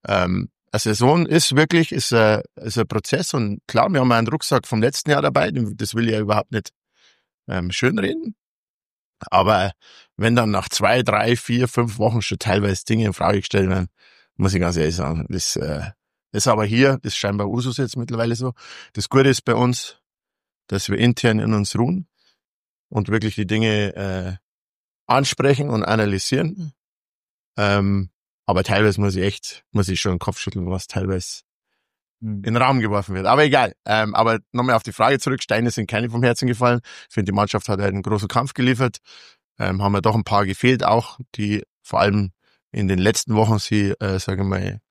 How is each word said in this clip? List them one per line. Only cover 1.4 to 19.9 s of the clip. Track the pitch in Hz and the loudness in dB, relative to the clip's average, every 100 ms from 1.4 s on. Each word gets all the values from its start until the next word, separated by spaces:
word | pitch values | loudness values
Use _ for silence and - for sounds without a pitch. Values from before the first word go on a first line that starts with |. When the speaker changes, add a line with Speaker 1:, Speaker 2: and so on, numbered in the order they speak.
| - | 2
Speaker 1:
wirklich, | 139 156 170 - | 2 2 2 0
ist | - - | -4 0
ein, | 117 107 107 - | 4 4 2 -4
ist | - 113 117 | -12 -6 -4
ein | 110 | -2
Prozess | 110 - 135 185 | -4 -2 -4 -2
und | 143 104 104 - | -4 -4 -6 -2
klar, | 110 156 | 2 2
wir | 156 | 2
haben | 127 | 4
einen | 117 113 | 2 2
Rucksack | 151 - 131 - | -4 0 -2 0
vom | 113 | 0
letzten | 117 - - | 0 -2 0
Jahr | 143 | 2
dabei, | 143 131 170 | 2 0 0
den, | 143 107 110 | -2 -4 -6
das | 110 | -6
will | 110 117 | -2 0
ich | |
ja | 107 | 0
überhaupt | 104 107 - | 0 0 0
nicht, | 110 - _ _ _ _ _ _ _ - | -6 -6 _ _ _ _ _ _ _ -8
ähm, | 90 87 | -6 -4
schönreden. | - 127 214 95 320 320 - _ _ _ _ _ _ _ _ - | 0 0 0 -2 -4 -8 -12 _ _ _ _ _ _ _ _ 0
Aber | 95 98 101 98 - - - _ - | 2 4 2 0 -6 -20 -20 _ -2
wenn | 113 120 | 2 4
dann | 110 | 2
nach | 98 - | 0 -2
zwei, | - 101 123 | 0 2 4
drei, | 117 107 110 120 | 2 2 2 0
vier, | - 120 127 | 0 0 0
fünf | - 120 107 | 0 -2 0
Wochen | 110 113 | 0 0
schon | - 101 | -2 -4
teilweise | - 98 101 95 | 0 2 2 -2
Dinge | - 113 110 | 0 0 0
in | |
Frage | 90 82 101 | 0 0 0
gestellt | - 101 95 | 0 0 2
werden, | 92 90 _ _ _ _ - | 0 -2 _ _ _ _ -2
muss | 95 | 0
ich | 92 | 2
ganz | 87 85 | 0 0
ehrlich | 78 | 0
sagen, | 85 71 80 - | -2 -4 -4 -6
das, | 90 - - | -6 -4 -4
äh, | 80 73 - - _ _ _ | -4 -6 -8 -14 _ _ _
ist | 104 127 | -2 2
aber | 107 104 | 2 2
hier, | 113 139 131 | 4 4 2
ist | - - | -4 -4
scheinbar | 101 101 101 | -4 -2 -2
Usus | 120 127 120 | -2 -4 -4
jetzt | 127 127 | -6 -6
mittlerweile | 117 117 117 | -6 -4 -2
so. | 113 127 - - - - | -2 -4 -8 -18 -20 -12
Das | - - | -10 2
Gute | 135 135 | 4 4
ist | 127 - | 2 0
bei | |
uns, | 113 123 120 - | 2 2 0 -8